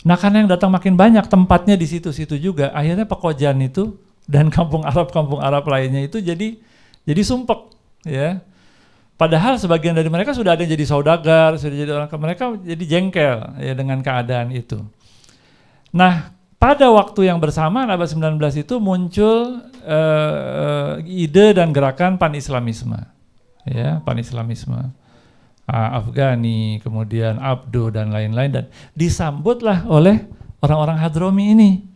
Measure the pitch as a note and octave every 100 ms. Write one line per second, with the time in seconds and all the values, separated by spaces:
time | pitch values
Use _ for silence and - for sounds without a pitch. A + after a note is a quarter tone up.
0 | E3 F3 G3+ G#3 G#3+ F3+ F#3+ F#3 G3 F#3
1 | G#3 A3 - F#3+ F#3 F3+ F3+ G3+ D#3+ E3+
2 | E3 C#3 D3+ D3 F3 D#3+ C#3 - D3+ F3+
3 | G#3+ - F3 C#3+ C#3+ C3+ C3 C3+ G#3+ G3
4 | _ _ - C#3+ D#3 - E3 D#3 D3+ C3+
5 | E3+ E3+ D3 C#3+ C#3 C#3+ D3 C3+ C3 C3+
6 | C#3 A3 F3+ E3+ G#3+ A3+ _ _ _ _
7 | - D3+ G3+ B3+ B3 G#3+ - _ _ _
8 | E3 C3+ D3 F#3 - _ _ _ _ _
9 | _ - D#3+ D#3+ G#3+ B3+ F#3+ E3 D#3+ E3
10 | D#3+ E3 A3+ B3+ G3+ E3 E3+ D#3 C#3 D3
11 | D3 E3+ D#3 D#3+ D#3+ D#3+ C#3+ C#3+ D3 D3
12 | D3+ D3+ D#3 F3+ B3+ A3 F3+ E3 E3+ E3+
13 | F#3+ F3+ D3 A#2+ - C3+ C3+ C3 C3+ C3+
14 | C3+ B2+ A#2+ B2 A#2+ B2+ A#2 A2 G#2 -
15 | _ _ _ _ _ _ _ _ _ E3+
16 | F#3 F3 - - _ _ A#3+ C#4+ C4+ A3
17 | G3 - F#3+ E3+ D#3 D3 D#3 G#3+ C4 F3+
18 | E3+ D#3 D#3 D#3 D3+ D3 C#3+ B3+ G3+ F#3
19 | F3+ F#3+ G#3+ A3+ A#3+ B3 - - - D#3
20 | D#3 D#3 D3+ D3+ C3 C3+ D3 D3 C#3+ D3+
21 | D#3+ F#3 E3 D#3 G#3 F#3 E3 C#3+ C#3 C3
22 | F3+ F#3 E3 D3 C3+ C3 A#2+ A2 B2 A2
23 | - _ _ _ _ _ - B2+ B2+ D#3
24 | D#3 A#2+ A2+ A#2 A2+ A#2 - A#2+ C3 C3
25 | _ _ _ _ _ _ - B2 A2 B2+
26 | A2 A#2+ C3+ A#2+ A#2 A2+ A2 G#2+ A2+ A2
27 | A2 A2+ A2+ A2 C3 C3 - A#2+ A2+ G#2+
28 | G#2+ G#2+ G#2+ A2+ C#3 B2+ A#2+ - - -
29 | E3+ - E3 C#3 D#3+ A#3+ A3+ F#3 A3 D#3
30 | E3+ G#3+ - - - - C#3 D3+ D3+ D#3+
31 | E3 D#3 F#3 G3 G3+ A3 G#3 F#3+ -